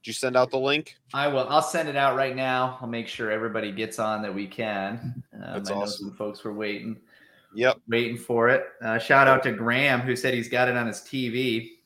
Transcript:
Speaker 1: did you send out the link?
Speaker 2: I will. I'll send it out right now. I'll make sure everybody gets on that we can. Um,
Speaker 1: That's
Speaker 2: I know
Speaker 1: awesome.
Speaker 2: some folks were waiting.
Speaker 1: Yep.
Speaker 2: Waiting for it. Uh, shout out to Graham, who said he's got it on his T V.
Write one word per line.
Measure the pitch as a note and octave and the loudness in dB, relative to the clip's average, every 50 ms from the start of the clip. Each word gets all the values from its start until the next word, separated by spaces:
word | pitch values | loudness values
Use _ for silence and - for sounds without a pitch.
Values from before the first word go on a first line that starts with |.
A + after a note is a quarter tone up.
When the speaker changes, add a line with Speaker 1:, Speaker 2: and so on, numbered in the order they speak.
Speaker 1:
did | - A2+ | -10 -10
you | |
send | A2 - - C3 B2 | -6 -4 -4 2 4
out | B2+ B2+ B2+ | 4 4 4
the | - C3+ | 2 -2
link? | C3 C3+ C#3+ D3+ D#3 - - _ _ _ | 0 2 0 0 -2 -8 -20 _ _ _
Speaker 2:
I | - C#3 C#3+ | -4 -2 0
will. | D3 C#3+ C3 B2+ C3 | 0 2 0 0 4
I'll | D3 D#3 | 4 2
send | D#3 - - E3+ D#3 D3+ | 2 2 -2 -2 -2 -2
it | C#3 | 0
out | C#3 C#3 C3+ B2+ | 2 2 2 2
right | C3 C3+ C3 B2+ | 2 0 0 0
now. | C3 C3 C3 B2+ B2+ B2+ B2+ B2+ - | -2 -2 0 0 0 0 -2 -4 -8
I'll | B2+ A#2 | -8 -6
make | A#2 A#2 A2+ - | -6 -6 -6 -8
sure | - - A#2+ G#2+ | -6 -6 -2 -2
everybody | G#2+ G#2+ A2+ A2+ G#2+ A2 G#2+ G#2 | -2 -2 -2 -2 -4 -4 -4 -4
gets | G2 G2+ A2 A2 - - | -4 -6 -6 -6 -4 -2
on | A2 G#2+ G#2+ G#2+ | -2 -2 -2 -2
that | G#2+ G#2 | -4 -6
we | F#2+ G2+ G2+ | -6 -6 -8
can. | F#2+ - - A2+ A2 G#2 G2 F#2+ G2 A#2 A#2 - B2 B2 B2+ - _ - | -8 -6 -6 -4 -4 -2 -4 -4 -4 -6 -6 -8 -8 -8 -10 -14 _ -16
Um, | G#2+ | -16
Speaker 1:
That's | G2 - F2+ G2 G2+ G2 | -12 -10 -8 -8 -6 -4
Speaker 2:
I | G2 | -2
know | G2 | -2
Speaker 1:
awesome. | G2+ G2+ - - G2+ G2+ | -2 -4 -6 -8 -10 -12
Speaker 2:
some | G2 | -8
folks | - G#2+ G#2 G2+ - - | -8 -8 -8 -8 -8 -10
were | A2+ | -10
waiting. | G#2 G#2+ G#2+ G#2 G#2 - F#2 A2+ A2 - _ _ _ _ - _ _ _ _ _ - | -6 -6 -6 -6 -6 -6 -8 -10 -10 -10 _ _ _ _ -20 _ _ _ _ _ -4
Speaker 1:
Yep. | G#2+ B2 C3 C3 - _ A2+ | 2 2 2 2 0 _ 0
Speaker 2:
Waiting | A#2 A#2 A#2+ A#2 A#2+ | 0 0 0 0 -4
for | A#2 - - A#2+ A#2 A2+ A#2+ | -8 -4 0 2 4 6 6
it. | C3 C3+ - - - - | 4 4 2 -4 -12 -8
Uh, | A#2 A2+ A2+ A#2 | -4 -2 -2 -2
shout | - - C#3+ C3+ C3+ | 4 6 6 8 10
out | C3+ C3+ B2+ | 8 8 6
to | - C3+ | 4 0
Graham, | A2 G#2 A#2 A#2 A#2+ C3 C#3 C#3+ C3 A#2+ | -2 0 0 0 2 2 4 2 2 2
who | B2+ C3 B2 | 2 0 -2
said | A#2 - C3 B2 | 0 0 0 0
he's | A#2+ A2+ A#2+ | 0 -2 -2
got | B2 B2 B2+ B2+ | 0 2 2 2
it | A#2+ | 2
on | B2 A#2 | 0 -2
his | A2+ G2+ - | -2 -6 -8
T | - - - C3+ B2+ A#2+ | -12 -8 -6 -4 -4 -2
V. | A2+ B2 C3 B2+ A2+ A2+ A#2 - - _ _ | -2 0 0 0 0 -2 -4 -6 -18 _ _